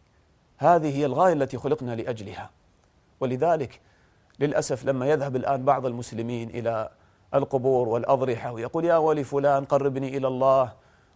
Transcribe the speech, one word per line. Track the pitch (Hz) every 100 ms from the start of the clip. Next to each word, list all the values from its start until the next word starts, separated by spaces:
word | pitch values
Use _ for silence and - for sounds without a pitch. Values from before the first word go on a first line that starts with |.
| _ _ _ _ _ -
هذه | 147 175 156 139
هي | 147
الغاية | 127 185
التي | 151 135 123
خلقنا | 131 151 120 117
لأجلها. | 120 113 95 90 - _ _ _ _ _ _ -
ولذلك | 131 127 160 160 123 - _ _ _ _ _ -
للأسف | 143 - 143 123 139
لما | 131 131
يذهب | 151 139 127
الآن | - 135 131
بعض | 131 127
المسلمين | 120 120 110 117 120 117
إلى | 120 113 110 110 _ _ _ _
القبور | 139 135 135 131 127 120
والأضرحة | 117 120 135 127 113 127
ويقول: | 117 117 165 170
"يا | 165
ولي | 156 151
فلان | 131 139 139 139 139
قربني | 143 139 135 135 135
إلى | 131
الله | 127 135 135 120 - _ _ _